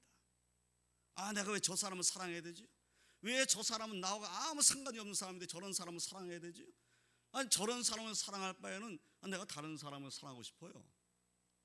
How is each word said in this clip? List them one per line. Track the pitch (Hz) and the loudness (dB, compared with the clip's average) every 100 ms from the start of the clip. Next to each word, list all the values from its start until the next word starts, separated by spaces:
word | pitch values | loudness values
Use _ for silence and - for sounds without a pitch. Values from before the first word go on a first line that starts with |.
| _ _ _ _ _ _ _ _ _ _ _ | _ _ _ _ _ _ _ _ _ _ _
"아, | - 202 | -4 -2
내가 | 208 196 | 0 2
왜 | 202 | 4
저 | - | 4
사람을 | 185 202 185 | 2 0 4
사랑해야 | 170 185 180 170 | 2 2 -2 -4
되지? | 165 170 226 _ _ _ - _ | -6 -12 -16 _ _ _ -20 _
왜 | 208 254 | 2 4
저 | 269 196 | 6 4
사람은 | 220 220 220 196 | 2 0 -2 0
나하고 | 185 208 | 0 0
아무 | 208 190 302 294 | -2 -2 -2 8
상관이 | - 277 269 226 | 8 8 0 -4
없는 | 208 | -2
사람인데 | 185 190 180 180 | -2 -2 -6 -6
저런 | 165 196 | -6 -2
사람을 | 185 175 170 | -2 -4 -4
사랑해야 | - 190 180 170 | -4 -4 -8 -8
되지? | 170 175 - - _ _ _ _ _ | -10 -12 -18 -20 _ _ _ _ _
아니, | - - | -4 4
저런 | 160 208 247 | 4 4 4
사람을 | 220 220 220 | 2 0 -2
사랑할 | 196 - 196 190 180 | -2 -2 0 -2 -2
바에는 | 202 190 226 180 - _ 190 | -6 -6 -6 -10 -14 _ -4
내가 | 180 | -4
다른 | 202 151 156 156 | -4 -6 -6 -6
사람을 | 147 143 139 | -8 -10 -8
사랑하고 | - 143 123 | -10 -10 -12
싶어요." | 107 - 170 - - _ _ _ _ _ _ _ | -12 -14 -16 -16 -20 _ _ _ _ _ _ _